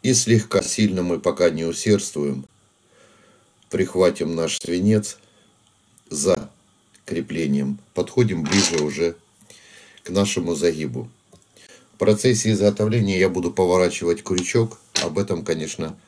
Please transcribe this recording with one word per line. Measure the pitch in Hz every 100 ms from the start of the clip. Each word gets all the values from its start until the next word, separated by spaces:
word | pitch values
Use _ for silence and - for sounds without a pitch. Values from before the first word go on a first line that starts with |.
И | 127
слегка, | 127 - 113 - 95
сильно | - - 104 92
мы | 90 85
пока | 87 82 87
не | 78
усердствуем, | 82 82 107 101 - 76 71 67 - _ _ _ _ _ _ _ _ _ _ _ _
прихватим | 90 92 92 90 - 82
наш | 82 82 -
свинец | - 87 101 107 104 - _ _ _ _ _ _ _ - _
за | 76 92 82 - _ _ _ _ _
креплением. | - 85 80 80 71 69 69 69 _
Подходим | - 87 - 117 82
ближе | 76 98 92 85
уже | 76 69 85 - _ _ - - - - - -
к | -
нашему | 92 101 - 85
загибу. | 80 85 78 71 62 58 _ _ - _ _ - - _
В | _
процессе | 98 107 131 113 113
изготовления | 104 101 101 107 113 98 92
я | 95
буду | 92 87
поворачивать | 90 92 90 90 - 85 85
крючок. | - 90 90 113 113 - _ -
Об | 85 78
этом, | 101 87
конечно, | 76 80 78 - 80 -